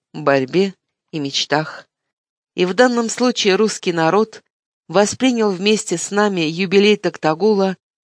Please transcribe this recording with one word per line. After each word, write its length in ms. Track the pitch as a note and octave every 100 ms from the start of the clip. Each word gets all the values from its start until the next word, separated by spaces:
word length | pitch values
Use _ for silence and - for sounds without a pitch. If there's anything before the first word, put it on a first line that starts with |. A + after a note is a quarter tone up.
| _
борьбе 600 | - D3 C#3 B2+ E3 G3 F#3 _ _ _
и 80 | E3
мечтах. 720 | C#3 - - D3 D#3 - - _ _ _ _ _ _
И 120 | - F3+
в 80 |
данном 340 | F#3 B3+ A#3+ A3+
случае 480 | - B3 A#3 G3+ F#3+
русский 360 | A3 - -
народ 500 | E3+ D#3+ F#3+ A3 - _ _ _ _ -
воспринял 640 | E3+ G3+ - C4 A#3 G#3+
вместе 460 | F3+ G3 G#3+ - E3+
с 140 | -
нами 320 | G3+ G#3 F#3+
юбилей 540 | D#3 E3 F#3+ G3 G#3 G#3
Токтагула – 800 | F3 D#3+ D#3 D#3 G#3 G3+ F#3+ F#3 _ _